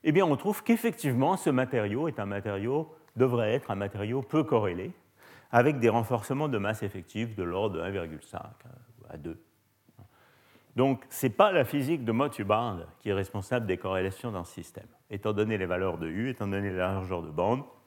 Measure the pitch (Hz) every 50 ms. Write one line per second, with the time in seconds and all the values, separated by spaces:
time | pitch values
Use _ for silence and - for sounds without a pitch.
0 | - 160 147 190 190 160 139 131 - 202 208 - - - 233 - - 233 - -
1 | - 143 120 123 135 170 190 175 - 160 131 127 131 123 135 117 104 101 104 131
2 | 165 156 123 - 101 101 98 101 - 107 101 98 104 120 139 156 156 - - -
3 | _ _ _ 113 131 127 123 120 120 107 117 143 - - 98 98 101 101 - 101
4 | 104 110 123 139 131 - 151 160 151 - 127 113 104 92 85 90 95 180 - -
5 | _ _ _ _ - - - - - _ 120 120 123 151 147 127 117 113 107 117
6 | 110 - 127 107 104 - 131 143 156 147 123 104 98 104 110 - 104 95 - 95
7 | 87 - - 107 120 117 107 95 90 85 87 95 110 104 90 82 82 95 98 95
8 | 85 80 80 76 - - - - - - - - - 123 - - - - _ -
9 | - - - 78 71 82 80 - - _ _ _ _ _ _ _ _ _ _ -
10 | - - _ _ _ _ _ _ _ _ _ _ _ _ _ 123 131 139 131 -
11 | - - - - - 123 104 - 202 208 185 156 123 - 143 143 127 143 170 151
12 | 120 117 110 120 143 143 - - 101 98 104 110 120 113 92 85 85 82 - _
13 | - 104 98 98 95 - - 101 92 - 127 120 113 95 92 87 - 95 95 92
14 | 92 95 95 - - 120 104 90 85 - - 92 85 - - - - - _ _
15 | _ _ 104 98 - 107 104 104 107 113 110 98 95 90 90 90 95 92 85 82
16 | 85 80 85 104 120 135 123 - 104 98 95 98 101 98 92 90 90 92 98 95
17 | 92 92 92 85 82 78 76 82 90 104 123 135 139 - - - _